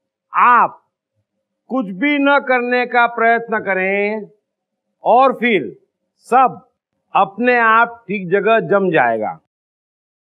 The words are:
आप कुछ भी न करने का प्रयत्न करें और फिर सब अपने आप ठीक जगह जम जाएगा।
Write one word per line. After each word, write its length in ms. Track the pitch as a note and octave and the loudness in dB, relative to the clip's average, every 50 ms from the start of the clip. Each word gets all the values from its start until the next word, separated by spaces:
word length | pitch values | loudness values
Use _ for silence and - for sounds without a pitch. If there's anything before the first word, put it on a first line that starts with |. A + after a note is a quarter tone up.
| _ _ _ _ _ _ - | _ _ _ _ _ _ -2
आप 440 | E3+ F#3 C3 - A#3 G3+ D3 - - _ _ _ _ _ _ _ _ _ _ _ _ _ _ _ _ _ _ | 2 4 4 6 4 4 0 -2 -8 _ _ _ _ _ _ _ _ _ _ _ _ _ _ _ _ _ _
कुछ 160 | A3 C4 C4 F3+ G3 | -6 -4 -4 -6 -6
भी 260 | F3 G#3 C#4+ D4 C#4+ | -4 -2 -2 0 0
न 200 | C#4 C#4 C#4+ C#4 | 2 2 2 0
करने 440 | C#4 C4 B3+ B3 A#3+ B3 B3 B3 B3 | 0 0 -2 -2 0 -2 -2 -2 -2
का 200 | A#3+ A#3+ A#3+ A#3+ A#3 | -2 0 0 0 0
प्रयत्न 500 | A#3 A#3 A3+ A3+ A#3 A#3 A#3 A#3 A3 G#3+ | 0 -2 0 0 0 0 -2 -4 -6 -6
करें 680 | - G3 F#3+ F#3 F#3 F#3+ G3 G3+ G3+ G#3 G#3+ A3 G3+ E3 _ _ _ _ _ _ _ _ _ _ _ _ _ _ - | -4 -4 -4 -2 -2 -2 -2 -2 -2 -4 -4 -8 -10 -14 _ _ _ _ _ _ _ _ _ _ _ _ _ _ 0
और 280 | D#3 G3+ A#3+ C4 C4+ B3+ | 2 4 4 4 2 0
फिर 320 | C4 C4 B3 A3+ F3+ C#3 G2+ D#2+ - _ _ _ _ _ _ _ _ _ - | 0 -2 -2 -2 -2 -2 -6 -10 -18 _ _ _ _ _ _ _ _ _ -2
सब 320 | A3+ B3+ C4 A#3+ E3 F#3+ - _ _ _ _ _ _ _ _ _ - | 2 2 2 2 0 -6 -14 _ _ _ _ _ _ _ _ _ -2
अपने 420 | E3+ G3 G3 - - A#3+ B3 B3 A#3+ | 0 0 0 -2 -2 -2 0 2 2
आप 360 | A#3 A3+ A3 A3+ A#3 A#3 A#3 - _ - | 2 2 4 2 2 0 -4 -10 _ -10
ठीक 200 | G3 G#3 F#3+ E3+ | -10 -8 -4 -2
जगह 280 | F3 G3+ F#3+ G#3 A3+ A3+ F#3+ D#3 | -2 -2 0 0 0 0 0 0
जम 220 | F#3 G3+ G3 F#3 | 0 0 0 0
जाएगा। 480 | E3 D3+ B2+ A#2+ A#2 A2 G#2+ G2 D#2+ D#2 _ _ _ _ _ _ _ _ _ _ _ _ _ _ _ _ _ | 0 0 0 0 0 -2 -4 -6 -8 -12 _ _ _ _ _ _ _ _ _ _ _ _ _ _ _ _ _